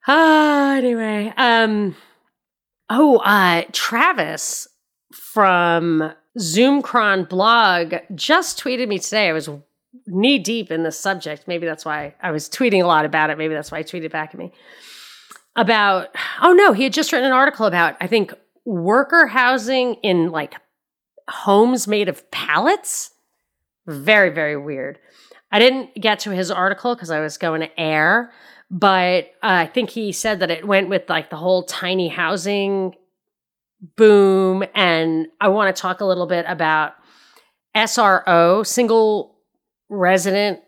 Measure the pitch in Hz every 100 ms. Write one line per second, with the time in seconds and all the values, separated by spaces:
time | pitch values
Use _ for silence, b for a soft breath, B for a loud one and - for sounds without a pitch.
0 | - 302 320 311 302 285 277 269 254 233
1 | 220 214 214 - 247 233 226 208 202 160
2 | b b _ _ _ _ _ _ - 226
3 | 302 233 - 208 180 170 - - - 226
4 | 330 277 156 156 - - - _ _ _
5 | _ - - 220 196 180 175 170 170 160
6 | 156 - _ 240 170 175 254 285 - 247
7 | 214 190 170 185 214 233 208 175 165 170
8 | - 180 - 330 359 - 277 247 240 190
9 | - 214 196 160 151 143 _ _ _ 247
10 | - 180 240 277 175 233 180 160 160 156
11 | 196 190 156 151 - 170 165 156 160 151
12 | 147 _ 185 151 - - 254 190 175 160
13 | 151 156 156 151 156 151 151 160 160 180
14 | 160 160 156 185 180 B B B B B
15 | B B B B _ - 196 220 202 185
16 | - - B B 330 359 403 208 262 285
17 | 302 294 262 254 277 277 214 175 165 -
18 | 180 226 196 - _ _ - 180 170 233
19 | 285 339 294 254 247 262 214 262 247 220
20 | 220 185 165 160 143 - _ _ _ _
21 | _ _ - - - 202 240 254 202 208
22 | 190 180 _ - - 151 262 415 - -
23 | - _ _ _ _ _ _ _ - 143
24 | 147 214 185 156 151 147 143 135 135 143
25 | b b b b _ 208 247 269 202 -
26 | 214 208 208 185 185 190 190 196 247 240
27 | 170 156 151 - 170 160 160 - 160 156
28 | 156 220 240 b b b b 185 202 190
29 | 180 180 - _ 220 185 160 247 240 233
30 | 208 - 220 202 175 160 196 196 185 190
31 | - 160 156 156 175 185 180 - 180 190
32 | 175 185 165 190 185 202 196 196 185 _
33 | _ _ _ _ _ _ _ _ 175 -
34 | 220 208 196 190 190 190 196 208 185 165
35 | 165 160 160 _ 202 202 196 190 185 180
36 | 202 180 170 175 170 170 160 156 151 -
37 | b b b b b _ _ 214 220 -
38 | 208 185 - 170 170 196 214 - 233 226
39 | 220 208 - _ _ _ _ _ _ 202
40 | 180 190 185 196 208 180